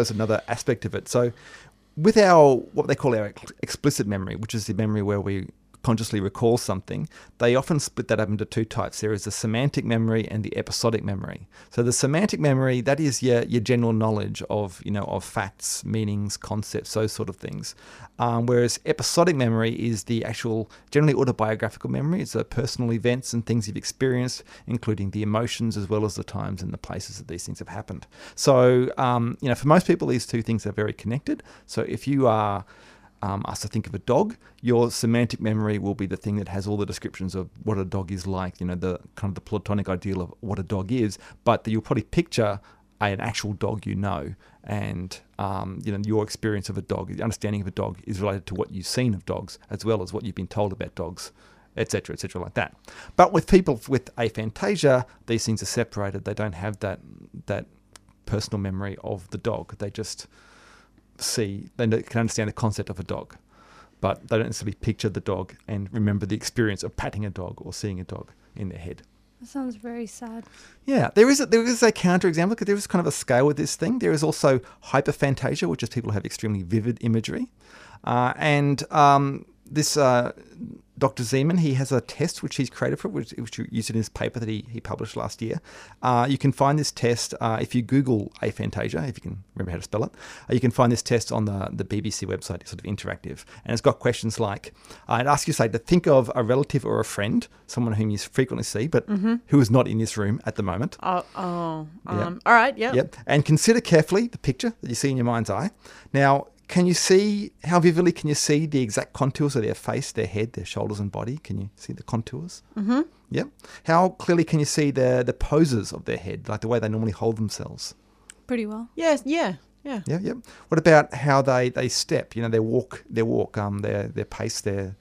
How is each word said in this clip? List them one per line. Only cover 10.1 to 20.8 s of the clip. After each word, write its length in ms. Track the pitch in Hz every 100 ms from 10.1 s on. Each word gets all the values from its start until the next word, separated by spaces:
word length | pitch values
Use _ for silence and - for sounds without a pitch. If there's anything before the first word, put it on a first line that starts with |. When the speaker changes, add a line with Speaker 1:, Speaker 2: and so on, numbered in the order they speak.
| 113 -
Speaker 1:
and 160 | 113
the 120 | 101 -
episodic 460 | - - 117 110
memory. 460 | 101 98 - - - - -
So 120 | -
the 100 | 120
semantic 460 | 117 135 156 208 160
memory, 420 | 151 131 131 123
that 180 | 117 135
is 200 | 151 120
your, 220 | 127 120
your 180 | - 120
general 300 | 107 120 117
knowledge 520 | 110 110 107 101 104 -
of, 320 | 104 101 -
you 80 | 101
know, 100 | 104 98
of 180 | 95
facts, 600 | - 113 98 - - -
meanings, 520 | 95 110 107 104 101 -
concepts, 580 | - 107 - 107 -
those 160 | 107 110
sort 180 | - 110
of 60 |
things. 400 | - - 101 110 - - - - -
Um, 260 | 120 117 120
whereas 320 | 123 120 - 156
episodic 480 | 156 - - 175
memory 380 | 143 120 113 113
is 320 | 120 117 110
the 200 | - 113
actual, 460 | 113 110 120 110 107 -